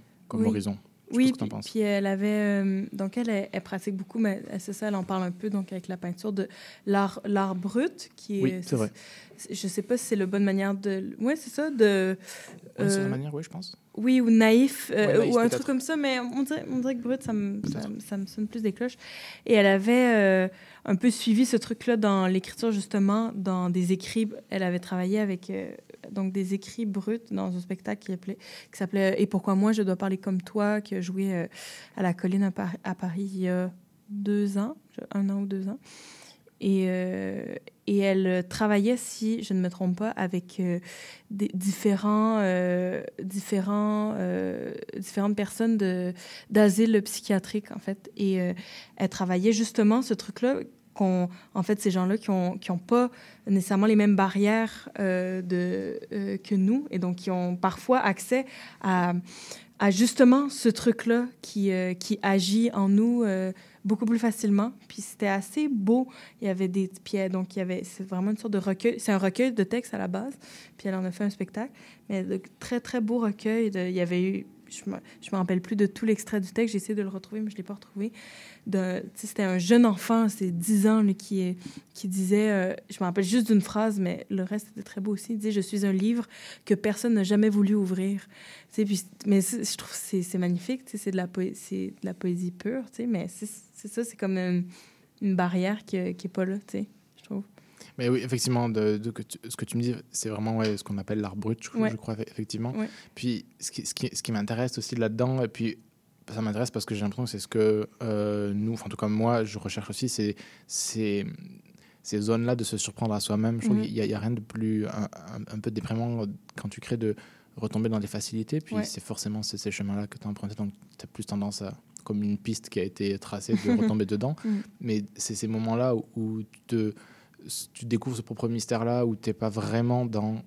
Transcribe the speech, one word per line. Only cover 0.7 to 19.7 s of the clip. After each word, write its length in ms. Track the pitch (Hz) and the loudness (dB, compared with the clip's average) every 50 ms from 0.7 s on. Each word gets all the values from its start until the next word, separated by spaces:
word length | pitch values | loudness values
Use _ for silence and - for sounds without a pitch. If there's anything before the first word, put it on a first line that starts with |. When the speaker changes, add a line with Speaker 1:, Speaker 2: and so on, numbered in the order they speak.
| 101 - - _ _ _ _ - | -6 -8 -12 _ _ _ _ -2
Speaker 1:
Je 60 | - | 2
sais 20 | 247 | 2
Speaker 2:
Oui, 60 | 262 | 4
Speaker 1:
pas 40 | 262 | 4
ce 40 | 254 | 2
que 40 | - | 0
t'en 40 | 220 | -4
Speaker 2:
puis, 60 | 208 | -6
Speaker 1:
penses. 200 | - - - - | -6 -8 -10 -6
Speaker 2:
puis 100 | - 220 | -2 -2
elle 260 | 214 208 202 196 202 | 0 2 2 0 0
avait, 200 | 196 196 190 202 | 0 0 0 0
euh, 600 | 208 214 214 208 202 202 196 196 196 190 196 202 - - | 0 2 2 2 2 2 2 2 2 0 0 -2 -6 -6
donc 240 | 196 196 190 - 247 | -6 -6 -4 -4 -4
elle, 100 | 240 233 | -2 -2
elle, 200 | 214 196 196 - | -2 -2 -2 -4
elle 80 | - 190 | -6 -8
pratique 320 | - - 196 185 - 208 196 | -8 -8 -8 -8 -6 -6 -6
beaucoup, 240 | 185 196 - - 226 | -6 -8 -6 -2 0
mais 240 | 220 202 190 - - - | 0 0 0 -2 -6 -8
elle, 100 | - 185 | -10 -8
c'est 120 | - 208 | -8 -10
ça, 160 | 190 - 214 214 | -8 -6 -4 -2
elle 60 | 202 | -2
en 100 | 190 175 | -2 -2
parle 180 | 180 190 185 180 | -2 -2 -2 -2
un 60 | 180 | -4
peu, 200 | 180 180 214 214 | -4 -6 -4 -4
donc 200 | 202 196 185 - | -2 -4 -4 -6
avec 160 | 196 185 - - | -8 -10 -8 -8
la 100 | 185 175 | -8 -6
peinture 340 | - 175 175 - - 214 | -6 -8 -8 -6 -6 -4
de 160 | 202 196 190 - - - - - - - - | -4 -4 -4 -6 -8 -16 -20 -20 -20 -8 -2
l'art, 340 | 202 196 196 202 185 - - - | 0 2 2 2 0 -2 -4 -2
l'art 280 | 208 202 196 196 190 185 | 0 2 2 2 0 -2
brut, 540 | 180 185 196 208 247 302 359 - - - - _ | -2 -4 -2 0 0 0 0 -2 -8 -16 -18 _
qui 240 | - - - 202 196 | -16 -10 -6 -2 0
Speaker 1:
Oui, 100 | - 156 | 0 0
Speaker 2:
est, 120 | 185 185 | 0 -2
Speaker 1:
c'est 140 | 175 - 143 | -2 -2 0
vrai. 140 | 117 107 104 - - - - - - - - - | 0 0 -2 -4 -8 -18 -20 -20 -20 -20 -20 -20
Speaker 2:
c'est, 180 | - - - 202 | -18 -12 -10 -8
je 140 | - - 185 | -6 -6 -4
sais 140 | - 208 | -4 -4
pas 160 | 196 - 247 247 | -2 0 -2 -2
si 80 | - | 0
c'est 100 | - 226 | 0 0
la 80 | 202 190 | 0 0
bonne 200 | 185 202 202 202 | 0 2 2 2
manière 300 | 196 190 196 196 196 196 | 2 2 2 0 0 -2
de, 400 | 196 196 202 190 190 190 - - - | -2 -2 -2 -2 -4 -4 -8 -6 -2
ouais, 160 | 220 254 311 | 0 0 0
c'est 140 | 311 - 233 | -2 -4 -6
ça, 180 | - 285 302 311 | -4 -4 -2 0
de, 460 | 285 226 214 208 196 190 185 185 190 185 - - - - - - - - - - - - | 4 6 6 6 6 6 2 2 0 -2 -6 -12 -16 -16 -16 -18 -18 -20 -20 -14 -4 0
Speaker 1:
Ouais, 100 | 147 - | 2 2
c'est 80 | 196 196 | 2 2
la 40 | 135 | 0
Speaker 2:
euh, 40 | 131 | 0
Speaker 1:
manière, 240 | 131 131 143 151 147 | -2 -2 -4 -6 -6
oui, 80 | 147 | -8
je 80 | 165 - | -8 -10
pense. 260 | - 175 185 - - - _ _ - 208 | -10 -12 -12 -14 -16 -20 _ _ -6 0
Speaker 2:
oui, 240 | 220 254 254 262 | 4 4 6 6
ou 80 | 240 226 | 8 8
naïf, 600 | 226 220 220 220 220 240 269 269 - - - - - | 8 8 10 10 8 8 8 6 2 -2 -6 -2 2
euh, 120 | 214 214 - | 2 4 6
Speaker 1:
Ouais, 100 | - 220 | 6 6
naïf, 160 | - - 240 | 6 6 6
Speaker 2:
ou 40 | 240 | 4
un 40 | |
Speaker 1:
peut-être. 120 | 240 240 247 | 4 4 2
Speaker 2:
truc 100 | 247 - | 0 0
comme 140 | - 262 254 | 0 -2 0
ça, 160 | 262 - 320 302 | 0 -2 0 0
mais 200 | 285 269 262 254 | 0 0 0 0
on 260 | 247 240 247 269 269 | -2 -2 -2 -2 -2
dirait, 200 | - 311 - - - | 0 -2 -4 -4 -4
on 60 | 254 254 | -4 -2
dirait 160 | 240 262 262 | -2 -2 -2
que 60 | 240 | -2
brut, 200 | 233 240 262 262 | -2 -2 -4 -2
ça 120 | - 240 220 | -2 -2 -2
me, 260 | 208 202 196 202 208 208 - | -2 -2 -2 -2 -4 -4 -4
ça, 100 | - 214 | -4 -4
Speaker 1:
Peut-être. 200 | 214 208 214 214 | -6 -8 -8 -10
Speaker 2:
ça 140 | 208 - 202 | -10 -8 -6
me 80 | 196 196 | -6 -6
sonne 220 | - - 214 214 | -6 -6 -6 -6
plus 160 | 214 - 233 | -6 -4 -2
des 100 | 220 202 | -2 -2
cloches. 240 | 190 - 240 247 - - - - - - - - - - - | -2 -2 -4 -6 -6 -10 -16 -18 -16 -16 -16 -16 -18 -8 2
Et 80 | - | 4
elle 140 | 233 208 196 | 6 8 8
avait, 480 | 196 | 8